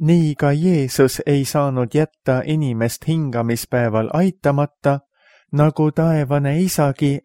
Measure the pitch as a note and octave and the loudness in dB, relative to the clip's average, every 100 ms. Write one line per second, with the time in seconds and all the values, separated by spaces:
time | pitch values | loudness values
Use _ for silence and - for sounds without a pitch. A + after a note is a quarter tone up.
0 | D#3 E3+ D3+ C#3 C#3+ D3 F#3 D#3+ C3 - | 2 4 2 0 0 2 0 0 0 2
1 | C3 - - C#3+ C3 D3 C#3+ B2+ B2 D3+ | 2 0 -2 -2 0 -2 -2 -2 -2 0
2 | D#3 _ - B2+ - D#3 C#3 A2+ A#2 - | -2 _ -2 -2 -2 -2 -2 -2 -2 -4
3 | - D#3+ C#3+ A#2 A#2 A#2 - B2 A#2 A2 | -4 -2 -2 -2 -2 -4 -2 -2 0 0
4 | A2 D#3 F#3+ - D3 C#3+ D3 _ C#3+ C#3 | 0 0 0 0 -2 0 -2 _ -2 -2
5 | - _ _ _ _ C#3+ D3+ D#3 D3+ D#3+ | -6 _ _ _ _ 0 2 2 0 0
6 | E3 D#3 C3+ C#3+ C#3 D#3 F#3 - C#3+ - | 0 0 0 -2 0 0 -2 0 -2 0
7 | C#3+ C#3+ | -2 -2